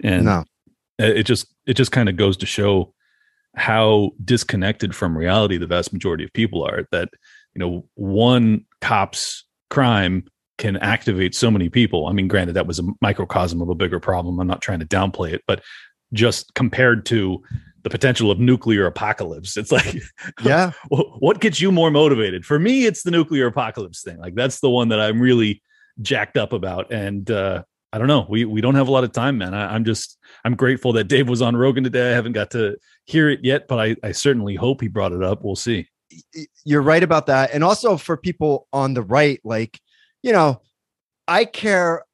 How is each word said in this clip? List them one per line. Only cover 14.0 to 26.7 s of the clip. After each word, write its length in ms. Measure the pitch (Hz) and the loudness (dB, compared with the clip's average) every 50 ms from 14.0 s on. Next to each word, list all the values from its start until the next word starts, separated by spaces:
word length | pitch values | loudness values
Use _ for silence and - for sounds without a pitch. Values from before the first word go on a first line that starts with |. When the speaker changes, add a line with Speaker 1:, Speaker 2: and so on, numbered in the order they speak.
Speaker 1:
problem. 380 | - - 95 90 90 87 87 87 | -4 -2 -4 -2 -2 -4 -4 -2
I'm 60 | 90 | -2
not 160 | 90 90 - - | -2 -2 -4 -4
trying 180 | - 98 82 | -6 -6 -6
to 60 | 80 | -6
downplay 460 | 78 - 95 95 98 90 - 90 82 82 | -2 -2 0 0 -2 -2 -4 -6 -6 -6
it, 100 | - _ | -6 _
but 160 | - 101 - - - - - - - _ _ _ - - | -4 -4 -4 -4 -12 -20 -20 -20 -20 _ _ _ -8 -2
just 400 | 107 113 120 - - - _ - | 2 2 2 2 0 -8 _ -4
compared 500 | - 131 113 - - 127 123 120 110 101 | -2 -2 -2 0 2 4 4 4 2 0
to 360 | - 120 113 98 95 92 92 _ - - - - - _ _ - | -2 -2 0 0 -2 -4 -6 _ -12 -12 -12 -12 -14 _ _ -10
the 80 | 104 | -8
potential 400 | - - - 127 123 - 113 104 | -6 0 0 2 2 2 2 0
of 80 | 101 101 | 2 2
nuclear 480 | 120 123 127 123 - 117 110 101 95 | 4 2 2 2 2 0 2 2 2
apocalypse, 720 | 85 - - - 104 107 - 101 85 80 73 87 92 - | 0 -2 -4 -4 -4 -4 -4 -6 -10 -10 -12 -14 -12 -10
it's 160 | 104 110 - - | -8 -4 0 0
like, 240 | 123 117 98 - 85 - - _ - | 0 0 -2 -6 -10 -12 -16 _ -18
<laughs> 240 | - 92 - - 117 | -18 -18 -10 -2 0
Speaker 2:
Yeah. 280 | 123 139 165 185 180 156 - - 147 | 2 2 2 2 0 -4 -8 -8 -4
Speaker 1:
wh-, 300 | - 131 143 - - 117 | -2 -2 -2 -2 -4 -2
what 200 | 127 160 220 202 | 0 0 2 2
gets 200 | - 220 160 135 | 2 0 0 2
you 120 | 160 196 190 | 0 2 4
more 180 | 170 165 160 | 4 4 4
motivated? 540 | 147 143 156 151 139 113 110 98 92 92 90 | 4 6 6 6 4 4 0 -2 -4 -6 -4
For 140 | - 147 147 | -2 0 0
me, 260 | 165 220 262 269 254 | 2 2 2 2 2
it's 180 | 226 175 - - | 0 0 -2 -2
the 80 | 175 | 0
nuclear 360 | 170 170 160 151 160 139 127 | 2 2 2 2 2 0 0
apocalypse 560 | 120 110 143 123 110 107 - 104 90 85 - - | 0 0 -2 -4 -6 -6 -10 -12 -12 -12 -16 -16
thing. 160 | 95 85 82 | -16 -14 -14
Like, 160 | 82 90 87 | -14 -10 -4
that's 260 | 110 123 135 131 - | -4 -2 -2 -2 0
the 100 | - 135 | 0 2
one 180 | 123 123 120 117 | 2 2 2 2
that 120 | 113 107 | 2 2
I'm 200 | 107 107 110 113 | 2 0 2 2
really 420 | 123 127 127 120 113 107 104 - _ _ _ _ _ _ _ - | 4 4 4 4 2 0 -2 -4 _ _ _ _ _ _ _ -10
jacked 360 | 110 - 139 113 104 - - | -4 -2 -2 -2 -2 -2 -2
up 160 | 139 107 101 - | -2 -2 -2 -4
about. 400 | 107 87 95 | -6 -6 -6